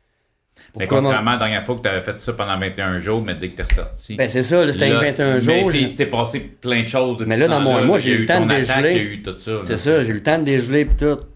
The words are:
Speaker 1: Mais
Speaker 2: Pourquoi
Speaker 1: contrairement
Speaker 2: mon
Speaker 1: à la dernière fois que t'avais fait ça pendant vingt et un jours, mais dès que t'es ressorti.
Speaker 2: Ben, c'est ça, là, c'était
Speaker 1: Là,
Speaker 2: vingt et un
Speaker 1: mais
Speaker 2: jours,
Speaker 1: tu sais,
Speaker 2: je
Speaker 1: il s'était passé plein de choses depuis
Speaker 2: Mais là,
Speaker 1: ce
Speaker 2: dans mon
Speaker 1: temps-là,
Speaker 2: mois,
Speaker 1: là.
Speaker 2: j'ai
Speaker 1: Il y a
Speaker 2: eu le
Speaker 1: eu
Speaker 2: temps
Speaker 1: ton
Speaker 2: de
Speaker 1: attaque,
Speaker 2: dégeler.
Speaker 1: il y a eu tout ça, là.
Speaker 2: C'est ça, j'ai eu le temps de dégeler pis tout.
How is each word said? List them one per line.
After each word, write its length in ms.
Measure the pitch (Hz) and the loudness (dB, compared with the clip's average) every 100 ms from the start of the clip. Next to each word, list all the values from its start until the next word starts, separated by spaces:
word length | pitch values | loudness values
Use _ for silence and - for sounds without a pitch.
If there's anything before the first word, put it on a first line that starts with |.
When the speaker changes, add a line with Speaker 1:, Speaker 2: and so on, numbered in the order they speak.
| _ _ _ _ _ _ - - | _ _ _ _ _ _ -20 -8
Speaker 1:
Mais 100 | 95 | 0
Speaker 2:
Pourquoi 140 | 135 | 2
Speaker 1:
contrairement 300 | 139 110 113 | 2 2 0
Speaker 2:
mon 60 | 120 | 0
Speaker 1:
à 20 | |
la 60 | 110 | 0
dernière 200 | 104 - | -2 -4
fois 100 | 123 | -4
que 40 | |
t'avais 200 | 104 95 | -2 -2
fait 180 | 107 101 | -4 -8
ça 140 | - | -8
pendant 260 | - 101 95 | -6 -4 -4
vingt 180 | 95 92 | -4 -4
et 40 | |
un 180 | 95 90 | -4 -4
jours, 220 | 90 110 | -2 -2
mais 100 | 101 | -4
dès 160 | 82 90 | -6 -8
que 60 | - | -8
t'es 80 | |
ressorti. 520 | - - 87 - - 107 | 0 0 0 -10 -8 -4
Speaker 2:
Ben, 140 | 123 | -2
c'est 140 | 123 | 0
ça, 200 | 127 175 | 2 2
là, 80 | 156 | 2
c'était 180 | 139 139 | 2 2
Speaker 1:
Là, 100 | 139 | 2
Speaker 2:
vingt 200 | 143 139 | 2 0
et 40 | |
un 100 | 139 127 | 0 2
Speaker 1:
mais 40 | |
Speaker 2:
jours, 300 | 120 175 190 | 2 2 2
Speaker 1:
tu 0 | |
sais, 60 | 147 | 2
Speaker 2:
je 60 | |
Speaker 1:
il 40 | 123 | 0
s'était 180 | - 139 | -2 -2
passé 340 | 117 117 135 | -2 -4 -6
plein 440 | - - 123 117 | -10 -10 -2 -2
de 40 | 113 | 0
choses 300 | 131 127 117 | 0 0 -2
depuis 120 | 110 | 0
Speaker 2:
Mais 80 | 113 | 2
là, 80 | 165 | 2
Speaker 1:
ce 40 | |
Speaker 2:
dans 120 | 147 | 2
mon 120 | 139 | 2
Speaker 1:
temps-là, 120 | 123 127 | 2 4
Speaker 2:
mois, 120 | 202 | 2
Speaker 1:
là. 60 | |
Speaker 2:
j'ai 60 | 127 | 2
Speaker 1:
Il 20 | |
y 20 | |
a 20 | 120 | 0
Speaker 2:
eu 40 | |
le 40 | |
Speaker 1:
eu 40 | 113 | 2
Speaker 2:
temps 120 | 180 | 2
Speaker 1:
ton 60 | 160 | 2
Speaker 2:
de 80 | |
Speaker 1:
attaque, 280 | 139 123 135 | 2 2 2
Speaker 2:
dégeler. 80 | 147 | 2
Speaker 1:
il 60 | 175 | 2
y 20 | |
a 140 | 101 | -2
eu 80 | 101 | -6
tout 140 | 101 92 | -10 -10
ça, 140 | - | -6
là. 80 | 110 | -6
Speaker 2:
C'est 140 | 92 104 | -4 -2
ça, 260 | 143 160 | 2 2
j'ai 60 | 117 | 2
eu 40 | |
le 100 | 107 | -2
temps 140 | 151 165 | 0 0
de 60 | |
dégeler 420 | 143 135 120 143 147 | 2 0 2 2 2
pis 100 | - | 2
tout. 200 | 147 143 - | 2 -2 -6